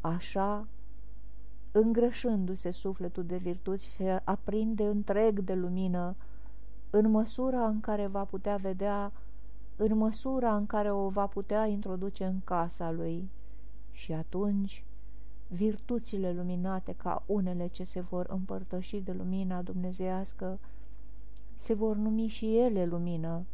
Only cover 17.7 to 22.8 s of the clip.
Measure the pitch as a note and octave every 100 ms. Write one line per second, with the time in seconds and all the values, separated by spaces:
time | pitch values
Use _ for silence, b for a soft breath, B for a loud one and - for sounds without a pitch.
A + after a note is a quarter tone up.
17.7 | - F#3 F#3 F3+ F3+ F3+ F#3+ F#3 F#3+ F#3+
18.7 | F#3 F#3 G#3 F#3+ F#3 F3+ F#3+ F#3+ F3+ F3+
19.7 | F#3 F3+ F3+ F#3 F#3 G3 - F#3+ F#3+ B
20.7 | B B B B - - - - - -
21.7 | A3 A3 G#3 G#3+ A3 A3+ G#3+ A3 A3 B3
22.7 | G3+